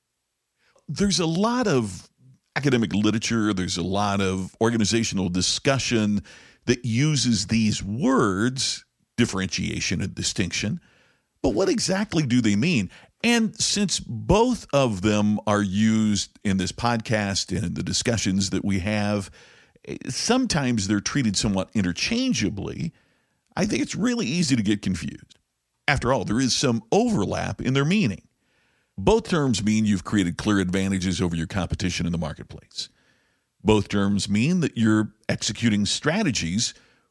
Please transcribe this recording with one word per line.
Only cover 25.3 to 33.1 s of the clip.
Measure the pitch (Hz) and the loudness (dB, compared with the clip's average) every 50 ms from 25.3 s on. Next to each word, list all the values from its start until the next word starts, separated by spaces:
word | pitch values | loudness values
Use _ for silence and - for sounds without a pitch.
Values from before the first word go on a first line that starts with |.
| - _ _ _ _ _ _ _ _ _ _ | -20 _ _ _ _ _ _ _ _ _ _
After | - 143 120 - 120 | -2 -2 0 2 0
all, | 135 123 90 | 0 0 0
there | - 104 123 | 0 0 0
is | 135 120 - | 0 0 0
some | - - 131 117 113 - - | 0 0 0 0 0 0 0
overlap | - 196 240 247 214 131 98 92 92 87 87 92 98 - | 2 2 2 2 2 0 0 0 -2 -4 -4 -6 -6 -4
in | - - 131 | -2 -2 0
their | 139 143 | 0 2
meaning. | 151 190 220 185 110 92 - - _ _ _ _ _ _ _ _ _ _ _ _ _ _ - | 2 2 2 0 0 -2 -6 -12 _ _ _ _ _ _ _ _ _ _ _ _ _ _ -2
Both | 95 107 220 226 226 - | 2 4 4 2 2 0
terms | 185 160 147 135 113 - | 0 2 2 2 2 2
mean | 101 104 107 110 110 | 2 2 2 4 4
you've | 104 104 90 - | 2 2 0 0
created | - - 104 95 87 87 | 0 2 2 2 2 0
clear | - - 107 104 98 | -2 0 2 4 4
advantages | 95 90 90 98 95 98 98 95 87 95 87 85 | 2 2 0 0 0 0 0 0 0 -2 -2 0
over | 92 87 85 | -2 -2 -2
your | 82 80 | -2 -4
competition | - - 98 85 - - - - 90 85 - 85 | -4 -4 -4 -4 -4 -4 -2 -2 -2 -2 -2 -2
in | 85 | -2
the | 87 82 | -2 -2
marketplace. | 87 78 78 - - - - - - _ - - - - _ _ _ _ | -4 -6 -8 -10 -14 -18 -18 -20 -20 _ -14 -14 -14 -14 _ _ _ _